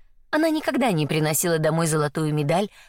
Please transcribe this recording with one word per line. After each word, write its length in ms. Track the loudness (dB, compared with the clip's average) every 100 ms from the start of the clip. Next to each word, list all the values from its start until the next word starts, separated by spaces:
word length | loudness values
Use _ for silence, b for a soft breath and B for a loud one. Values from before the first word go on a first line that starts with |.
| -20 -20 -6 0
Она 140 | 0
никогда 400 | 0 -2 0 2
не 160 | 0 0
приносила 540 | 0 0 0 0 2
домой 260 | 2 0 0
золотую 480 | 0 -2 -2 -2
медаль, 340 | -2 0 0 -2 B